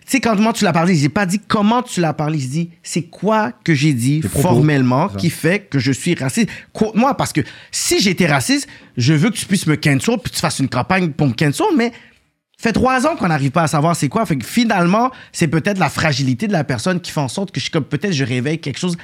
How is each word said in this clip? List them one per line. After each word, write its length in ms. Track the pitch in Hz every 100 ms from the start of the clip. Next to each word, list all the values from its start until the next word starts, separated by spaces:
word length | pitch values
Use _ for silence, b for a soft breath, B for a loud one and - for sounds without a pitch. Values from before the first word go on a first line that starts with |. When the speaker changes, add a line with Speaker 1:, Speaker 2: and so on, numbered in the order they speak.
Speaker 1:
sais, 160 | - 269
quand 140 | 233 202
moi 120 | 220
tu 120 | 220
l'as 80 | 202
parlé, 240 | 165 175 165
j'ai 120 | 143
pas 180 | 208 196
dit 120 | 202
comment 420 | - 220 208 240
tu 200 | 240 -
l'as 120 | 160
parlé, 280 | 147 151 156
je 80 | 127
dis, 220 | 151 170 -
c'est 200 | - 175
quoi 480 | - - 190 220 220
que 200 | - -
j'ai 200 | 143 156
dit 280 | 127 127 151
Speaker 2:
Les 60 | -
propos. 200 | 147 -
Speaker 1:
formellement 580 | 120 151 143 127 127 196
Speaker 2:
C'est 40 |
ça. 60 | 98
Speaker 1:
qui 100 | 170
fait 300 | - 156 196 -
que 80 | 139
je 140 | 123
suis 240 | 131 170 165
raciste ? 320 | 131 226 202 B B
Quote-moi, 440 | - 220 196 269 277
parce 160 | 147
que 80 | 151 120 B B
si 300 | - - 349
j'étais 260 | 196 - 170
raciste, 400 | 143 120 285 - B B -
je 180 | 120
veux 160 | 151 226
que 60 | -
tu 100 | -
puisses 220 | 190 160
me 80 | 147
cancel, 400 | 156 170 220 240
puis 140 | -
tu 80 | -
fasses 180 | 160 -
une 100 | 131
campagne 420 | 127 120 185 175
pour 160 | - 143
me 60 |
cancel, 320 | 110 147 139 415 311
mais 160 | 233 B B B B _ _ _
ça 100 | 233
fait 20 |
trois 340 | 202 254 254 294
ans 80 |
qu'on 140 | 339 180
n'arrive 240 | 156 139
pas 100 | 175
à 60 | 156
savoir 260 | 151 160
c'est 140 | 165 143
quoi. 180 | 220 220
Fait 100 | 139
que 80 |
finalement, 680 | - - 233 196 175 214 254 B B
c'est 160 | - 165
peut-être 320 | 156 208 196
la 100 | 147
fragilité 600 | - 160 131 131 120 214
de 40 |
la 120 | 180
personne 360 | 139 120 185 160
qui 120 | -
fait 80 | 160
en 80 | 135
sorte 240 | - 196
que 80 | 139
je 60 | -
suis 40 |
comme, 140 | 165
peut-être 260 | 123 151 202
je 120 | 143
réveille 340 | 127 127 135 160
quelque 220 | 143 -
chose 160 | 180 170